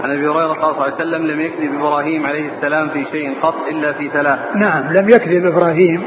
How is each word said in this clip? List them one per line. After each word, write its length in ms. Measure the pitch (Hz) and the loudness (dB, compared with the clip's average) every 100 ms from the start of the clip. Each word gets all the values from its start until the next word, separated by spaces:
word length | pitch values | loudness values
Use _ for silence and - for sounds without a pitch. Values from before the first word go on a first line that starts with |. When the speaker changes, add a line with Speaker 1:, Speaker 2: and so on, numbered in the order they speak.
Speaker 1:
عن 80 | 131 | -2
أبي 160 | 143 151 | -2 0
هريرة 240 | 156 160 | 0 0
قال 40 | 156 | 0
صلى 140 | 156 | -2
الله 120 | 139 | 0
عليه 120 | 139 | -4
وسلم: 320 | 135 165 165 160 | -2 -4 -2 -2
"لم 140 | 151 | -2
يكذب 400 | 160 165 151 143 | -4 -4 -4 -2
إبراهيم 460 | 147 147 147 160 143 | 0 0 0 -2 -2
عليه 240 | 151 147 - | -4 -6 -4
السلام 320 | 147 156 151 | -2 0 0
في 160 | 151 131 | -4 -4
شيء 220 | 156 143 135 | -6 -6 -2
قط 120 | 156 165 139 | -2 -2 -6
إلا 220 | 156 151 | -2 -4
في 160 | 143 143 | -4 -4
ثلاث". 300 | 147 147 135 - | 0 0 0 -2
Speaker 2:
نعم، 380 | 202 208 156 135 | 0 2 0 2
لم 160 | 175 202 | 2 6
يكذب 380 | 233 160 175 180 | 6 6 2 4
إبراهيم 560 | 170 170 160 185 165 | 4 4 4 4 2